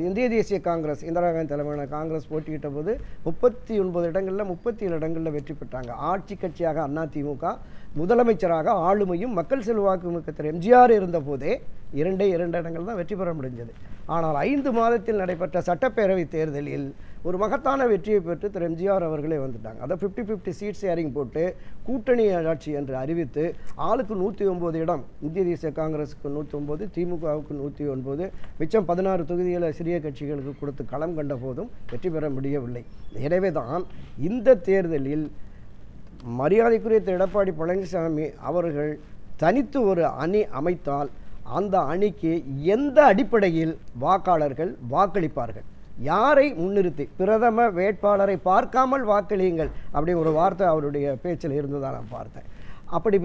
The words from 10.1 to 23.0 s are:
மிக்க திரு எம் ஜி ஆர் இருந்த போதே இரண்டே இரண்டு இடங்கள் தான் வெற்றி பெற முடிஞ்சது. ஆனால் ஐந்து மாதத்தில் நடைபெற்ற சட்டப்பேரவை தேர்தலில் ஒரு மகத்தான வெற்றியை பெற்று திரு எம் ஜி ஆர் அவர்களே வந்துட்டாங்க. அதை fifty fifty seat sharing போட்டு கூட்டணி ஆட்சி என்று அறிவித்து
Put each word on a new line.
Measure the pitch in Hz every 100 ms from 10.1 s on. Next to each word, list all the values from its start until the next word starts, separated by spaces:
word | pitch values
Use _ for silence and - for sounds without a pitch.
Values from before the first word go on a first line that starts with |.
| 170
மிக்க | 160
திரு | 156 151
எம் | 165
ஜி | 185 247
ஆர் | 247 220
இருந்த | 185 170 139
போதே | 139 147 262 - - - 139
இரண்டே | 165 190 202
இரண்டு | 170 175 170
இடங்கள் | 165 165 180
தான் | 220
வெற்றி | 170 202
பெற | 180
முடிஞ்சது. | 160 131 120 117 - - - - 165
ஆனால் | 160 143 180
ஐந்து | 285 269 233
மாதத்தில் | 226 240 208 214
நடைபெற்ற | 185 170 180 180 170
சட்டப்பேரவை | 175 262 - 196 190 160
தேர்தலில் | 160 156 143 143 139 139 - - - 165
ஒரு | 180
மகத்தான | 214 269 269 269 247
வெற்றியை | 202 180 208 170
பெற்று | 165 202
திரு | 196 170
எம் | 165
ஜி | 190
ஆர் | 196 170
அவர்களே | 156 151 156
வந்துட்டாங்க. | 135 117 110 110 127
அதை | 175
fifty | 196 196 214
fifty | 214 190 170
seat | 208 185
sharing | 196 170 160 131
போட்டு | 127 151 175 175 - - -
கூட்டணி | 254 220 240 214 175 160
ஆட்சி | 160 151 147
என்று | 139
அறிவித்து | 131